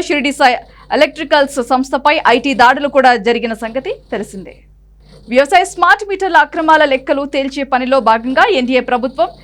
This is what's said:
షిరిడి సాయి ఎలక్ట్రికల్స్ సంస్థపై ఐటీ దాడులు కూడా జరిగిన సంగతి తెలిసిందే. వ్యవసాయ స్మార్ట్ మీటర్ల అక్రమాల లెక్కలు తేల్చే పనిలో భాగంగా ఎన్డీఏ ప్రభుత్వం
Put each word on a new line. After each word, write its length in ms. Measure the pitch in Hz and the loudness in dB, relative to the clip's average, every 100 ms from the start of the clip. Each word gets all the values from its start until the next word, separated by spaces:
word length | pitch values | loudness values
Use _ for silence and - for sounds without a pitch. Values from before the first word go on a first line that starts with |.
| 349 | 0
షిరిడి 260 | 294 277 277 | -2 -2 2
సాయి 180 | 269 240 - - - 269 | 2 0 -6 -20 -6 0
ఎలక్ట్రికల్స్ 600 | 294 302 277 294 277 277 240 | 0 -2 -2 0 0 -2 -2
సంస్థపై 440 | 254 262 285 294 302 - | -2 -2 -2 0 0 2
ఐటీ 180 | 247 277 226 | 0 0 2
దాడులు 260 | 240 269 285 277 | 4 4 0 2
కూడా 160 | 262 240 214 | 4 2 0
జరిగిన 260 | 240 226 226 | -2 -4 -8
సంగతి 300 | 226 233 339 523 - | -8 -8 -8 -10 -10
తెలిసిందే. 420 | 220 220 196 175 - _ _ _ _ _ - - | -10 -10 -14 -18 -20 _ _ _ _ _ -20 -4
వ్యవసాయ 320 | 247 277 370 370 | 0 2 2 0
స్మార్ట్ 300 | - 349 403 403 | 0 2 2 -2
మీటర్ల 280 | 381 381 330 302 | -6 0 2 2
అక్రమాల 380 | 330 311 311 302 | 0 2 2 2
లెక్కలు 320 | 269 269 277 277 | 0 -2 -4 -4
తేల్చే 300 | 285 269 269 277 | -4 -4 -6 -4
పనిలో 260 | 247 254 269 220 | -2 0 0 2
భాగంగా 340 | 226 240 269 453 311 | 0 0 0 2 2
ఎన్డీఏ 220 | 247 254 240 | 0 -2 0
ప్రభుత్వం 400 | 247 254 - 349 - | -4 -4 -4 -4 -6